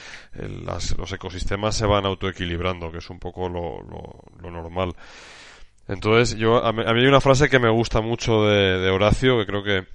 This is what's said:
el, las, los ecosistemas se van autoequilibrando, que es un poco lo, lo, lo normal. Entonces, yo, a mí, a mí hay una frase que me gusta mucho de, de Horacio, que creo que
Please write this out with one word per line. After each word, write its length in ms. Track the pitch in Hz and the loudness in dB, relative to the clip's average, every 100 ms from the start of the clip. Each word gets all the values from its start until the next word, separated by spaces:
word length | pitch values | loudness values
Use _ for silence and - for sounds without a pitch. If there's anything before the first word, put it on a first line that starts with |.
| - - - | -20 -20 -18
el, 300 | - - 98 | -14 -12 -10
las, 320 | 87 90 - - | -10 -6 -2 -2
los 160 | 90 | -2
ecosistemas 640 | 95 92 90 - 98 107 104 | -8 -10 -8 -4 -2 -2 0
se 120 | 107 | 2
van 180 | 101 98 | 2 0
autoequilibrando, 880 | 95 95 90 87 85 90 90 82 | -2 -6 -6 -6 -4 -4 -4 -8
que 80 | 82 | -12
es 100 | - | -14
un 80 | 90 | -12
poco 320 | 90 90 90 | -12 -8 -6
lo, 320 | 87 85 52 | -6 -8 -10
lo, 380 | 50 80 80 - - - | -12 -16 -16 -18 -20 -18
lo 120 | 87 | -14
normal. 420 | 85 82 87 92 - - - - - - - - _ - | -12 -10 -4 -4 -6 -14 -20 -20 -20 -20 -20 -20 _ -12
Entonces, 480 | 95 107 113 123 110 | -4 2 4 4 2
yo, 280 | 113 117 113 | 2 2 2
a 80 | |
mí, 100 | 110 110 | 0 0
a 60 | |
mí 60 | 117 | 2
hay 60 | 131 | 6
una 140 | 139 | 6
frase 260 | 135 135 143 | 6 4 4
que 120 | 131 | 4
me 100 | 120 | 4
gusta 320 | 113 113 120 | 2 0 -2
mucho 420 | 110 117 - 110 107 | -2 -2 0 2 4
de, 320 | 104 98 92 | 4 4 2
de 100 | 92 | 2
Horacio, 480 | 95 104 104 131 123 | 2 4 4 4 2
que 80 | 98 | 0
creo 180 | 101 | -4
que 240 | 101 95 95 | -2 -2 -4